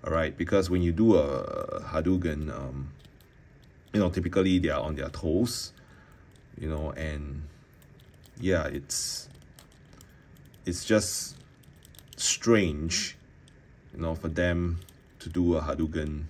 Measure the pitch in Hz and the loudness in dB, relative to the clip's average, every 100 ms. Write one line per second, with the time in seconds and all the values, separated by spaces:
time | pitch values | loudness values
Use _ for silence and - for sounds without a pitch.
0 | 78 80 80 69 85 101 87 90 87 85 | 0 0 0 -2 2 2 4 2 2 6
1 | 113 92 73 67 50 50 50 - - 80 | 6 8 6 -2 -4 -6 -6 -6 -4 -2
2 | 80 92 87 73 76 55 67 67 69 - | 2 2 0 -2 -4 -6 -8 -8 -10 -12
3 | - - - - - - - - - 107 | -20 -20 -20 -20 -20 -20 -20 -20 -4 0
4 | 90 87 87 95 92 92 82 71 78 71 | 2 0 0 2 4 4 2 0 -2 -4
5 | 65 - 80 85 120 - - - - - | -6 -4 0 2 2 -2 -10 -16 -20 -20
6 | - - - - - - 78 78 78 - | -20 -20 -20 -20 -20 -10 -6 -4 -6 -6
7 | 78 76 71 71 76 - - - - - | -6 -6 -8 -10 -12 -16 -20 -20 -20 -20
8 | - - - - 92 87 73 69 69 - | -20 -20 -20 -6 0 0 0 -6 -6 -6
9 | - - - - - - - - - - | -6 -8 -12 -20 -20 -20 -20 -20 -20 -20
10 | - - - - - - - 87 - 110 | -20 -20 -20 -20 -20 -12 -6 -6 2 2
11 | 101 - - - - - - - - - | 2 -4 -8 -12 -20 -20 -20 -20 -20 -20
12 | - - - - - 113 90 73 82 85 | -20 -4 -2 0 4 6 4 0 -2 -2
13 | - - - - - - - - - - | -4 -10 -20 -20 -20 -20 -20 -20 -18 -6
14 | 82 80 82 80 87 87 87 85 - - | -4 -4 -4 0 2 2 0 -2 -8 -20
15 | - - - 85 87 82 73 76 80 80 | -20 -16 -6 0 4 2 0 -2 -2 -2
16 | 76 76 78 | -4 -6 -8